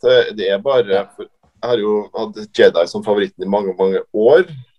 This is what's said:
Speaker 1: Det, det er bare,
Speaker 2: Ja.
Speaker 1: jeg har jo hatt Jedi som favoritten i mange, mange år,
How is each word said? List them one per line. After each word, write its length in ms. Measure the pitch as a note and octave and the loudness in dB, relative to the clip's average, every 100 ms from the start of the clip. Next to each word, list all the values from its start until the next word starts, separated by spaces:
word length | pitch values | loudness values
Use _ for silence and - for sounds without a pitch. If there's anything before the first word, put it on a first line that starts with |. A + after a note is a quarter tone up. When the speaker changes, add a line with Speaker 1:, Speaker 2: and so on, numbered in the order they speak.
Speaker 1:
Det, 320 | A#2+ B2 A#2 G#2+ | 2 2 2 -2
det 120 | F#2+ | -2
er 60 | G2 | -2
bare, 260 | B2+ C3 G2+ | 0 0 0
Speaker 2:
Ja. 180 | G2 G2 - | -2 -4 -12
Speaker 1:
jeg 120 | G2 _ _ _ A#2+ | -18 _ _ _ -4
har 80 | A#2+ | -2
jo 320 | G#2 G#2 G2+ | -2 -4 -4
hatt 220 | - G#2+ G#2 G#2+ - | -8 -10 -10 -8 4
Jedi 300 | G#2 E2 E2+ | 4 4 -2
som 160 | G#2 | -2
favoritten 400 | G#2+ G#2 G2 - | -2 -2 -2 -6
i 40 | F#2 | -4
mange, 260 | G#2 G2 F#2 | -4 -2 -2
mange 240 | F#2+ F#2+ - | -2 -2 -4
år, 300 | G#2 A2+ D#3 F3+ C#3+ B2 | 0 4 4 2 -6 -20